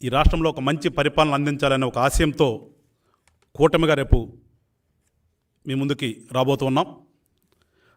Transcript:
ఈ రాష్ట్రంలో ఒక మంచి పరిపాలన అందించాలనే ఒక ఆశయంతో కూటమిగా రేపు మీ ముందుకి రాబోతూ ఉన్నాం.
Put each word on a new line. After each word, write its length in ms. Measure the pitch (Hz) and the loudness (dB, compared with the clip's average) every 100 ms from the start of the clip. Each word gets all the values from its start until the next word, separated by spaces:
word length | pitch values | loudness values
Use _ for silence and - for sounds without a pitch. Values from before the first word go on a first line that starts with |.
ఈ 60 | 123 | -4
రాష్ట్రంలో 400 | 131 156 165 160 | 2 2 2 -2
ఒక 100 | 139 | -2
మంచి 300 | 131 156 175 | -2 -2 -2
పరిపాలన 440 | 143 143 156 151 | -2 -2 2 0
అందించాలనే 540 | 139 143 143 139 135 127 | 0 -2 -2 0 0 -2
ఒక 100 | 120 | 0
ఆశయంతో 720 | 131 - 156 143 147 107 - _ _ _ _ _ _ _ _ - | 0 0 0 0 0 -2 -10 _ _ _ _ _ _ _ _ 0
కూటమిగా 380 | 156 170 160 | 2 2 2
రేపు 400 | 143 135 120 113 - _ _ _ _ _ _ _ _ _ _ _ _ - | 0 2 0 0 -14 _ _ _ _ _ _ _ _ _ _ _ _ -8
మీ 60 | |
ముందుకి 540 | 131 139 143 131 110 - | -4 -2 -4 -6 -8 -6
రాబోతూ 340 | 127 131 135 131 | -2 0 0 0
ఉన్నాం. 200 | 135 196 - _ _ _ _ _ _ _ _ _ | 0 -2 -6 _ _ _ _ _ _ _ _ _